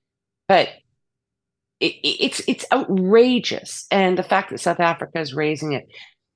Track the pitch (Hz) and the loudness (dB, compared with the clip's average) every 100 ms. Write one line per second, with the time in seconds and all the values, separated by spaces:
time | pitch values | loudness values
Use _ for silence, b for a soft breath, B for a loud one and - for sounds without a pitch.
0 | _ _ _ _ - 185 - - _ _ | _ _ _ _ 2 2 2 -6 _ _
1 | _ _ _ _ _ _ _ - 156 - | _ _ _ _ _ _ _ -4 -4 -2
2 | 143 - 269 - - - - 262 - 190 | -6 -2 -4 -4 -4 -6 0 -2 0 0
3 | 185 226 254 247 - - - - - 196 | 4 6 6 2 -2 -8 -8 -14 -2 2
4 | 185 185 185 196 - 180 180 170 170 165 | 2 0 0 0 0 -4 -4 0 0 0
5 | 160 165 147 139 151 156 151 135 - B | -6 -8 -6 -4 -2 -2 -4 -6 -8 B
6 | B B _ | B B _